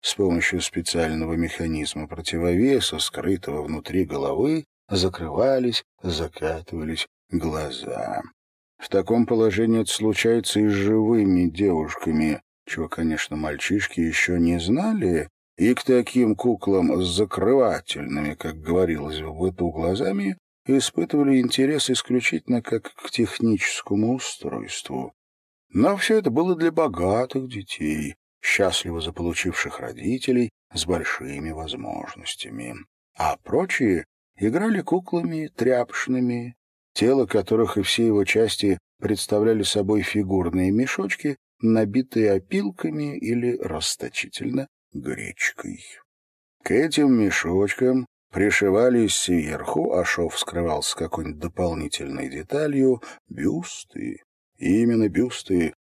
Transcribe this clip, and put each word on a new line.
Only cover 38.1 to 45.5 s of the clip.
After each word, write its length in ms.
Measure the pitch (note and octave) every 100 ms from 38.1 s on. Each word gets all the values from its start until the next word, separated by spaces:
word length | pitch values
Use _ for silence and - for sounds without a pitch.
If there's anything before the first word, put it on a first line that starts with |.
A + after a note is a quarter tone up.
| G#2
части 560 | F#2+ A2 A2+ - G#2 F2+ - _
представляли 640 | G#2 G#2 - G#2 A2 A2
собой 380 | G2 G#2+ G2 G#2+
фигурные 720 | F#2 G#2 F#2+ F#2+ E2+ F2+ F#2
мешочки, 640 | G#2 C3 - G3 - D3 C3+ _ _
набитые 720 | A2+ A2+ G#2+ A2+ B2+ A2+ G#2+
опилками 840 | G2 - F#3+ G3+ F#3 D#3+ D3+ D3 C#3+
или 400 | G#2+ A#2+ A#2+ A#2+
расточительно 1080 | - D2+ - - - - - - - C3+ C#3 _ _
гречкой. 880 | - C2 A#1+ G#1+ - -